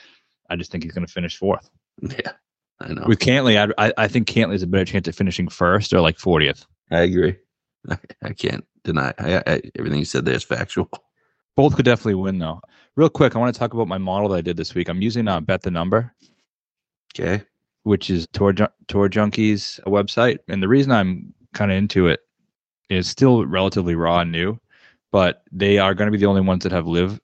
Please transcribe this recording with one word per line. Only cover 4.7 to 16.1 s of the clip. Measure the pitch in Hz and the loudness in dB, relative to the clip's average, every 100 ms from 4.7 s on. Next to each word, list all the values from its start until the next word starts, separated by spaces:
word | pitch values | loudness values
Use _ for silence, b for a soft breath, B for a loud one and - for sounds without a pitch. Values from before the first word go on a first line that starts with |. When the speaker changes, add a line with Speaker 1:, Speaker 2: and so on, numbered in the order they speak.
| 95 90 | 0 0
Speaker 1:
chance | 98 85 | -2 -4
of | - | -2
finishing | 95 - 87 | -2 -2 -6
first | - 87 101 104 | 0 2 2 2
or, | 92 | 2
like, | 82 - | 2 0
fortieth. | 95 82 71 - - _ _ | 0 2 2 -2 -12 _ _
Speaker 2:
I | 85 | 0
agree. | 87 107 90 95 _ _ _ _ - | 2 2 0 -2 _ _ _ _ -12
I, | - - - | -10 -12 -16
I | - | -14
can't | - - - - _ | -8 -6 -8 -12 _
deny, | 90 78 67 - | -4 -2 -2 -4
I, | 64 92 - | -2 -2 0
I, | 78 - - | -2 -4 -8
everything | 76 73 | -4 -2
you | 71 | -2
said | 65 62 | -2 -2
there | 62 | -2
is | |
factual. | - - 87 - - - _ _ _ _ _ - | -4 -6 -4 -6 -6 -10 _ _ _ _ _ 0
Speaker 1:
Both | 147 139 | 2 2
could | 127 | 2
definitely | 117 113 95 | 2 0 -2
win, | 95 92 | -2 -4
though. | 80 80 b b b - | -6 -8 b b b 0
Real | 160 | 2
quick, | - 135 113 | 4 2 2
I | |
wanna | 123 | -2
talk | 117 117 | -2 -4
about | 113 101 | -4 -4
my | 95 | -4
model | 92 98 104 | -4 -2 0
that | 90 | -2
I | |
did | 85 85 | -2 -6
this | 80 90 | -6 -6
week. | 87 | -4
I'm | 90 | -4
using, | 110 117 107 | -2 -2 -2
uh, | 87 | -2
Bet | 80 95 | -2 -2
the | 98 | -2
Number. | 85 90 110 120 | -4 0 0 -2